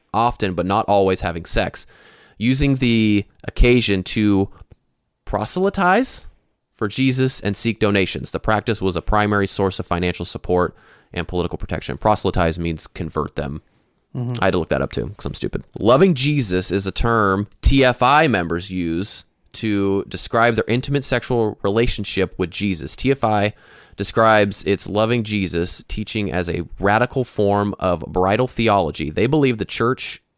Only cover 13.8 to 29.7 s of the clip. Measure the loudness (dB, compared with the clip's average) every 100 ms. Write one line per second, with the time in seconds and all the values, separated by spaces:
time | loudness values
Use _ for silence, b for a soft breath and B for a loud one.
13.8 | _ _ _ -8 -6 -2 0 0 -2 -2
14.8 | -2 -6 -8 -8 -10 -8 -6 -8 -10 -4
15.8 | 2 4 4 2 0 0 0 -2 0 -2
16.8 | -2 -2 0 2 2 2 -2 0 4 6
17.8 | 4 4 4 4 4 2 0 -4 -4 -4
18.8 | -2 -2 -4 -10 -16 _ _ -6 -2 0
19.8 | 0 0 -2 -8 -2 2 2 2 0 -2
20.8 | 0 -4 0 -4 0 0 0 -2 -2 2
21.8 | 0 0 -4 -2 -2 -2 -6 -2 -2 -2
22.8 | -6 -4 -2 0 0 0 0 -4 B B
23.8 | B B -4 2 6 6 4 0 -2 -2
24.8 | -2 0 0 0 -2 -2 -2 -2 -2 -6
25.8 | -8 -8 -6 -4 -4 -2 -2 -4 -6 -2
26.8 | 2 2 2 -2 -6 0 2 2 0 -2
27.8 | -2 -2 -2 0 2 2 0 0 2 4
28.8 | 2 -2 -4 0 2 4 2 0 -4